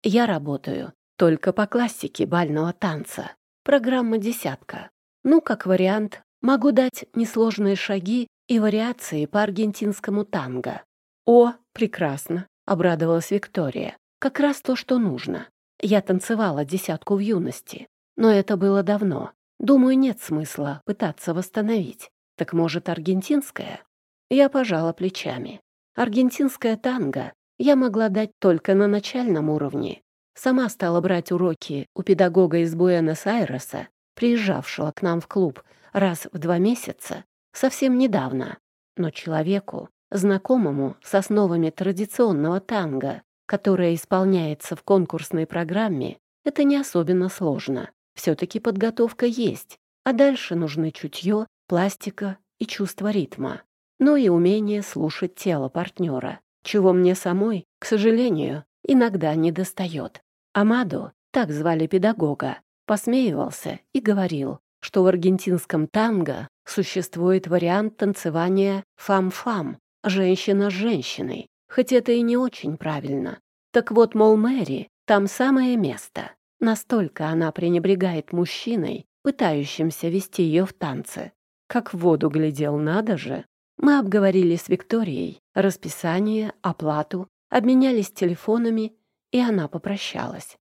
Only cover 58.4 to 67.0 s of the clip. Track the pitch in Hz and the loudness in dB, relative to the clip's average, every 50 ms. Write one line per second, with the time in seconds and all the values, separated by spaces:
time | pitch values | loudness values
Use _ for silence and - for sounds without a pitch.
58.4 | 143 131 135 151 - _ _ _ - - 269 254 240 226 196 180 160 151 151 160 | -2 -4 -6 -8 -10 _ _ _ 0 2 4 4 4 4 2 0 0 0 2 2
59.4 | 160 170 160 170 185 - - - 190 175 165 147 - - _ - _ _ _ _ | 2 0 0 -2 -6 -6 -6 -8 -8 -6 -6 -8 -10 -10 _ -18 _ _ _ _
60.4 | _ _ _ 202 208 220 233 247 254 175 - - - - _ _ _ _ - 269 | _ _ _ 2 2 4 2 2 0 -2 -4 -6 -8 -10 _ _ _ _ -2 -2
61.4 | 226 151 147 147 156 170 165 160 160 151 - 190 180 214 226 226 165 147 143 - | -2 0 -2 -2 0 0 0 0 0 0 0 2 2 2 0 0 -2 -2 -2 -4
62.4 | 139 135 127 - _ _ _ _ _ - 214 202 - 233 240 262 262 214 147 135 | -6 -8 -8 -10 _ _ _ _ _ -4 -4 -2 0 0 2 2 2 0 0 -2
63.4 | 143 151 151 - - 165 160 - _ _ _ 262 226 214 208 196 190 175 165 143 | -4 -6 -8 -10 -10 -10 -10 -12 _ _ _ -2 0 2 2 2 0 -2 -2 -4
64.4 | 139 131 - - _ _ _ _ - - - 202 185 185 185 180 170 185 190 180 | -4 -6 -8 -10 _ _ _ _ -18 -2 2 4 4 4 4 4 4 2 2 2
65.4 | - 196 180 165 - _ - 160 156 151 - 208 220 233 220 190 160 147 131 - | 0 -2 -2 -2 -2 _ -2 -2 -2 0 0 0 0 2 0 0 -2 -2 -4 -8
66.4 | 123 - _ _ _ - - - 190 - - 185 | -10 -14 _ _ _ -8 -4 -4 -4 -2 -4 -6